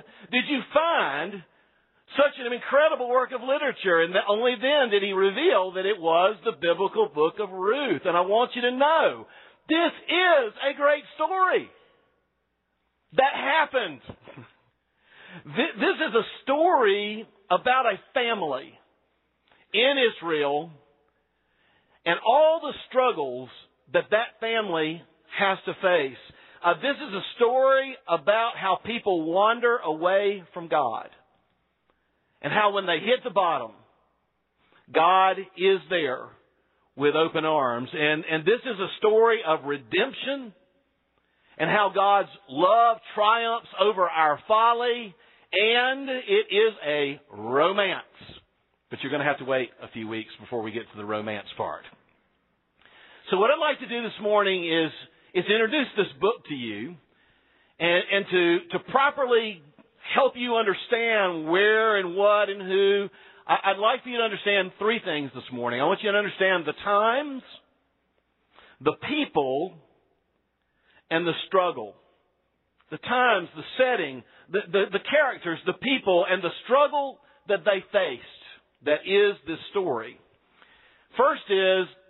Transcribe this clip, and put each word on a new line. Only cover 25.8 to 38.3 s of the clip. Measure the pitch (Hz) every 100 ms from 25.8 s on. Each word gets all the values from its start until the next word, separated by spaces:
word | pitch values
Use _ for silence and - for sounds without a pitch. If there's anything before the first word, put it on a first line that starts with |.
face. | 190 175 135 120 - - - -
Uh, | 175 170
this | 254 233
is | 277
a | 190 - -
story | 233 254 269 269 269 254 -
about | 170 143 220 233 151
how | 190 175 -
people | 233 202 180 156
wander | 175 208 240 233 240
away | 165 156 175 196 202 202 165
from | 180 165
God. | 160 127 110 - - _ _ _ _ _ _ _ _ _ _ _ _
And | 147
how | 185 208
when | 202 185
they | 165
hit | 202 254 247
the |
bottom, | 190 180 147 113 101 _ _ _ _ _ _ _ _ _ _ _ 139
God | 165 185 190 190 190 -
is | 190 190 151
there | 185 143 123 113 - _ _ _ _ _ -
with | 147 151
open | 165 165
arms. | 156 151 127 120 127
And, | 170 151 151
and | 165